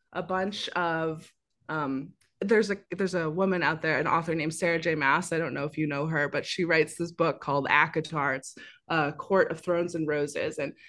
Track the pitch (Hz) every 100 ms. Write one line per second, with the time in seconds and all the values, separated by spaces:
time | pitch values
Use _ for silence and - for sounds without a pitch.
0 | _ - 170 185 196 202 - - 170 165
1 | 160 160 - _ _ _ - 156 143 135
2 | 160 - _ _ 202 220 196 202 - 180
3 | 190 180 156 160 190 185 147 160 160 151
4 | 156 165 165 160 151 156 175 165 165 151
5 | 139 156 175 165 160 139 147 156 151 143
6 | 156 156 143 143 - - 170 160 156 -
7 | 170 - 165 - - 143 135 147 156 160
8 | 151 156 139 135 - - - - - 165
9 | 143 147 - 190 - 165 - 170 175 170
10 | 151 147 147 - 156 156 143 -